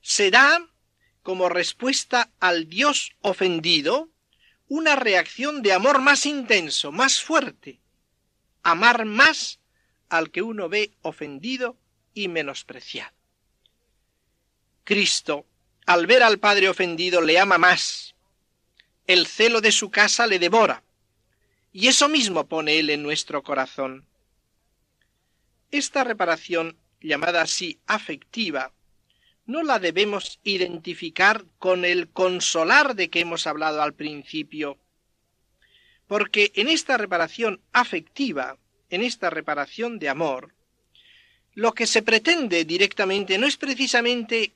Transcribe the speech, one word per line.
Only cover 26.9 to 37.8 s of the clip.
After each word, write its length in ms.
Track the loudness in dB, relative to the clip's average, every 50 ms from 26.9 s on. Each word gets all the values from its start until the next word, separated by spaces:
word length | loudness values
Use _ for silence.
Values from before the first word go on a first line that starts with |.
| _ _
llamada 420 | -6 -4 -4 -2 -2 -2 0 0 0
así 360 | -2 -4 -6 -6 -8 -12 -12 _
afectiva, 840 | -4 -4 -4 -4 -8 -12 -12 -14 _ -8 -6 -6 -4 -4 -6 -6 -8 -12 _ _ _ _ _ _ _ _ _ _ _ _ _ _
no 180 | -8 -6 -4 -2
la 160 | 0 0 0
debemos 600 | 0 -2 0 0 0 0 -2 -6 -8 -10 -16 -10 _
identificar 1000 | -4 -2 -2 -2 -4 -6 -10 -12 -12 -12 -10 -12 -10 -2 2 2 2 2 0 -4 _ _ _
con 260 | -2 -2 0 0 0
el 240 | 0 0 -2 -2 -4
consolar 840 | _ -2 0 0 0 -2 -4 -2 -2 0 2 4 4 4 4 2 0
de 160 | -4 -4 -4
que 100 | -2 -4
hemos 260 | -4 -4 -6 -6 -6
hablado 360 | -6 -4 -2 -2 -2 0 0 -2
al 120 | -2 -4
principio, 840 | -6 -10 -10 -10 -12 -14 -12 -10 -10 -10 -10 -10 -8 -8 -8 -10 -12 _ _ _ _ _ _ _ _ _ _ _ _ _ _ _ _ _ _ _ _ _ _ _ _ _
porque 460 | _ -2 -2 -2 0 2 2 2 2 2
en 140 | -2 0 0
esta 280 | 0 -2 0 -2 -2
reparación 640 | -2 0 -2 -2 -2 -2 -4 -4 -4 -4 -4 -4 -6 _ _ -2
afectiva, 880 | -2